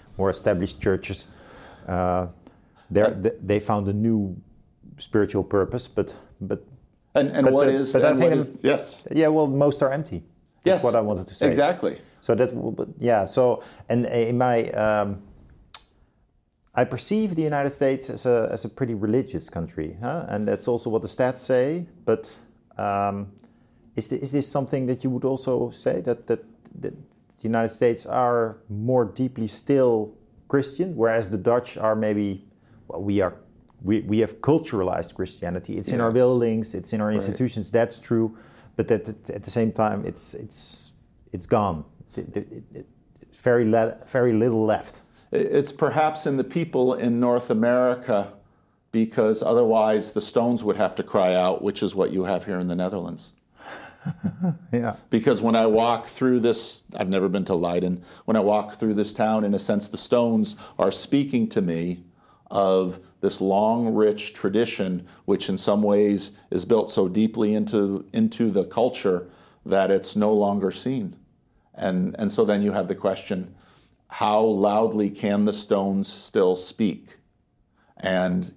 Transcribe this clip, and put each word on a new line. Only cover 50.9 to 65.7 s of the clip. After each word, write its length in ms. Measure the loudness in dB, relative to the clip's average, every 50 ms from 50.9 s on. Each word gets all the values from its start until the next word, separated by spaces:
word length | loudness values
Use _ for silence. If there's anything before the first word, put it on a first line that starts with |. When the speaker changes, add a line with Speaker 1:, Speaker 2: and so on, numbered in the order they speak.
| -2
Speaker 2:
to 80 | -4
cry 320 | -6 -2 0 2 2 4 4
out, 260 | 4 2 2 0 0
which 220 | -2 -4 -4 -2
is 120 | -4 -2 0
what 180 | 0 0 0
you 120 | 0 -2 -2
have 220 | -2 -2 -4 -4
here 140 | -4 -6 -4
in 80 | -4 -4
the 80 | -2
Netherlands. 560 | -2 -2 -4 -4 -6 -8 -8 -12 -14 -18 -20 _ _ _ _ _ -20 -20 -18 -18 -18 -18 -20 -18 -12 -10
Speaker 1:
<laughs> 680 | -10 -8 -6 -6 -8 -6 -4 -4 -4 -4 -4 -6 -4
Yeah. 220 | -4 -2 -2 -2 -6 -8 -6 -2
Speaker 2:
Because 320 | -2 0 2 2 2 2
when 140 | 2 2 4
I 100 | 4 4
walk 400 | 4 4 4 4 4 2 0 -4
through 340 | -8 -6 -2 2 2 2 4
this, 440 | 4 2 2 0 -2 -8 -8 -10 _ -12 -8
I've 140 | -6 -4 0
never 200 | 0 2 2 2
been 160 | 0 0 0
to 80 | 0 0
Leiden, 480 | 0 0 0 0 0 0 -2 -2 -4 -8 -14 -20 -12 -4
when 120 | -2 0
I 40 | 2
walk 380 | 2 2 2 2 0 -4 -6 -4
through 160 | -2 -2 0
this 180 | 0 -2 -2
town, 320 | -2 -2 0 2 2 2 0
in 80 | 0
a 60 | 0 -2
sense, 300 | 0 0 -2 -2 -2 -6
the 100 | -8 -8
Stones 580 | -2 2 2 2 4 4 2 2 0 -2 -4 -10 -16 -10 -2 0
are 140 | 0 2
speaking 560 | 0 -2 -4 0 0 0 0 2 0 0 0 0
to 120 | 0 0
me 440 | 0 0 -2 -2 -2 -4 -6 -8 -10 -20 _ _ _ _ _ _ _ -4
of 520 | 0 2 2 4 4 4 2 0 -4 -10 -16 -20 _ _
this 200 | -2 -2 -2 0
long, 520 | 0 2 2 2 2 2 2 0 0 0
rich 400 | 2 4 4 4 2 0 -4 -10
tradition, 760 | -8 -4 -4 0 2 2 0 0 -2 -4 -4 -4 -4 -6 -8 -10 -20 -10 -2
which 240 | -2 -2 0 0 -2
in 100 | -4 -2
some 240 | 0 2